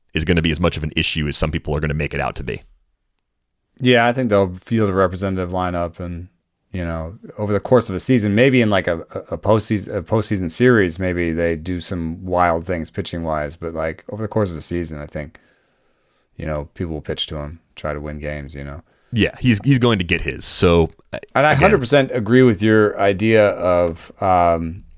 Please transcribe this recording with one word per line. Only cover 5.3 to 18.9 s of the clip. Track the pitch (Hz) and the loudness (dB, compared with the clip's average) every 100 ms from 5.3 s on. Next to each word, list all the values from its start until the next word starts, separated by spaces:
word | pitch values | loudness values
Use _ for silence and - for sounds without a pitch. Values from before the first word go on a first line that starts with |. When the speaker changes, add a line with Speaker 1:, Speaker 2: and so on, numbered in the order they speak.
| 95 90 | -4 -4
Speaker 2:
lineup | 92 90 87 85 - | -4 -4 -4 -6 -6
and, | 87 87 90 _ _ _ _ | -10 -10 -14 _ _ _ _
you | 90 | -8
know, | 85 82 80 107 - - | -6 -6 -8 -12 -16 -8
over | 104 | -2
the | 101 | -2
course | - 127 - | 2 2 2
of | 92 | -2
a | |
season, | - 127 104 | 0 2 2
maybe | 101 135 131 | 2 4 4
in, | 110 | 2
like, | 101 90 | 2 0
a, | 85 - - - | -4 -6 -12 -10
a | 85 | -4
postseason, | - 110 - 107 95 104 | 2 2 2 -2 -4 -8
a | |
postseason | 85 113 104 104 87 | -2 -2 0 -2 -2
series, | - 123 120 92 82 | 2 4 6 4 0
maybe | 92 87 85 | -4 -2 -2
they | 80 85 85 | 0 0 -2
do | 82 90 | -4 -6
some | - 92 82 87 92 | -6 -6 -6 -8 -4
wild | 87 87 85 82 | 2 2 2 -2
things | 87 76 | -6 -6
pitching | - 87 85 | -8 -8 -6
wise, | 82 78 73 82 | -4 -4 -4 -8
but, | 85 | -10
like, | 80 80 80 - | -6 -6 -8 -12
over | 107 | -10
the | 110 | -6
course | - 101 | -2 -2
of | 80 | -4
a | |
season, | - 87 80 76 | -6 -4 -6 -10
I | 73 | -12
think, | 78 76 - _ _ _ _ _ _ _ _ _ - | -10 -12 -14 _ _ _ _ _ _ _ _ _ -12
you | 78 | -8
know, | 76 78 | -8 -8
people | - 87 | -10 -8
will | 78 | -8
pitch | - 78 - | -8 -8 -8
to | 78 | -8
him, | 73 82 _ - | -10 -14 _ -12
try | 78 | -8
to | 73 | -8
win | 73 76 | -8 -10
games, | 73 73 69 71 | -8 -10 -10 -12
you | |
know. | 71 73 - | -12 -14 -18